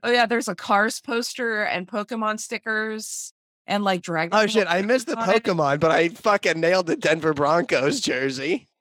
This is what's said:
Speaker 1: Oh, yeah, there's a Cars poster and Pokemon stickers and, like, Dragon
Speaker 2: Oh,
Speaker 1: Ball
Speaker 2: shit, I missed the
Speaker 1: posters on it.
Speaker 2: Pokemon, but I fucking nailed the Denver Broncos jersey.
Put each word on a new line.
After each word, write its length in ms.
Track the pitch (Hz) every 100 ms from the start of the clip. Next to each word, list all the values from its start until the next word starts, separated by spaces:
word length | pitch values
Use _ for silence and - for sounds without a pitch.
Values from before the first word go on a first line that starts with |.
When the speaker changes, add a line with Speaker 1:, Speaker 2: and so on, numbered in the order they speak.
Speaker 1:
Oh, 80 | 233
yeah, 140 | 240 226
there's 240 | 233 240
a 60 | 175
Cars 440 | - 202 220 -
poster 640 | - 233 240 - 233 214
and 240 | 208 180 185
Pokemon 520 | 214 208 226 214 214
stickers 920 | - 220 226 214 220 220 214 - - _ _ _ -
and, 180 | 202
like, 180 | 202 185
Dragon 340 | 175 160 170 202
Speaker 2:
Oh, 60 |
Speaker 1:
Ball 60 | 214
Speaker 2:
shit, 200 | 220 180
I 140 | 180
missed 260 | 202 254 233
the 80 | 247
Speaker 1:
posters 140 | 226
on 60 | 226
it. 80 |
Speaker 2:
Pokemon, 360 | 214 175 143 147
but 120 | 160
I 180 | 160 170
fucking 500 | - 220 202 190 165
nailed 280 | 165 185 170
the 100 | -
Denver 360 | 165 160 160
Broncos 680 | 147 143 165 - 143 139 262
jersey. 640 | - 127 135 131 139 190 _ _